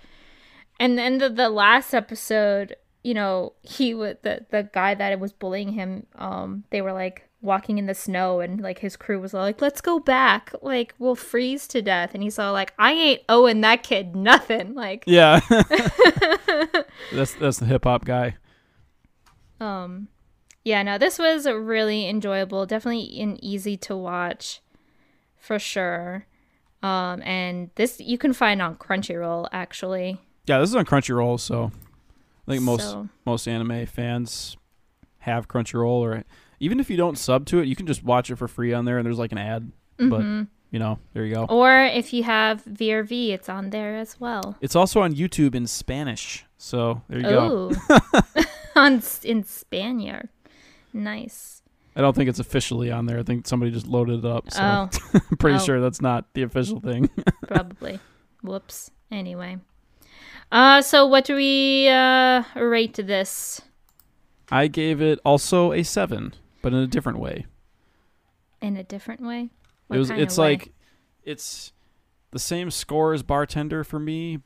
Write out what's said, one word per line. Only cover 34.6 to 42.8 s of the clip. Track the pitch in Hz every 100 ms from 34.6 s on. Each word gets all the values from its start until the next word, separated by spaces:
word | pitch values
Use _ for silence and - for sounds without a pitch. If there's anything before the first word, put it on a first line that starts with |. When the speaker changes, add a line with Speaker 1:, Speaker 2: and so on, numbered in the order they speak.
| _ _ _ _ _ _
Speaker 2:
have | - 117 110
Crunchyroll, | 123 117 120 120 123
or | 117 110 - _ _ _
even | 147 247
if | 269
you | 180
don't | 175 147
sub | - 127 143
to | 175
it, | 139
you | 127
can | 175
just | -
watch | 123 123 123
it | 123
for | 120
free | - 120
on | 120 120
there, | 123
and | 117
there's, | 117
like, | 113
an | 104
ad. | 104 113 117 - _ -
But, | 254 226
Speaker 1:
Mm-hmm. | 208 214 208 _ _
Speaker 2:
you | 113
know, | 110 107 -
there | 113 110
you |
go. | 110
Speaker 1:
Or | 113 233 254 262
if | 262 240 233
you | 240
have | 233 220 220 214
V | 220 202